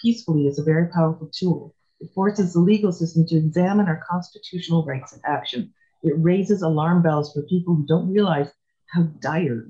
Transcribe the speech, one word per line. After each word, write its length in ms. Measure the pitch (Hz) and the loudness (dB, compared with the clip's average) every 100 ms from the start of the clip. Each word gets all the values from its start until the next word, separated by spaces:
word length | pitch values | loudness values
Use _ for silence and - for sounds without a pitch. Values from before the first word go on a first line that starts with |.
peacefully 460 | 233 226 - 151 143 | -2 -2 0 0 0
is 100 | 143 | 0
a 60 | |
very 240 | 156 160 170 | 0 0 0
powerful 400 | 170 160 160 160 | 0 0 0 -10
tool. 480 | - 185 - - _ _ _ | -4 -2 -2 -6 _ _ _
It 120 | 170 | -12
forces 420 | 190 196 208 175 | -2 -2 0 0
the 60 | 170 | 2
legal 320 | 180 214 202 | 4 4 2
system 340 | 175 165 170 160 | -2 -2 2 2
to 100 | 160 | 2
examine 500 | 156 170 180 208 185 | 0 0 2 2 0
our 160 | 160 - | -2 -4
constitutional 720 | 180 175 - - 185 170 165 147 | -8 -8 -18 -12 -12 -2 0 0
rights 260 | 135 - | -8 -10
in 80 | - | -12
action. 480 | 143 143 - 123 - _ _ _ | -4 -4 -4 -8 -10 _ _ _
It 160 | 160 151 | -2 2
raises 440 | 165 190 196 196 | 2 2 2 0
alarm 400 | 160 151 160 180 | 0 0 2 4
bells 300 | 165 151 147 | 4 2 -2
for 100 | 143 | -6
people 320 | 151 180 175 | -2 -2 0
who 120 | 160 143 | 0 2
don't 240 | 170 175 | 0 2
realize 400 | 202 196 147 139 _ _ _ _ | 2 2 0 -2 _ _ _ _
how 160 | 175 | 0
dire 680 | 160 - 135 160 151 117 113 | 0 -2 -4 -2 -2 -4 -6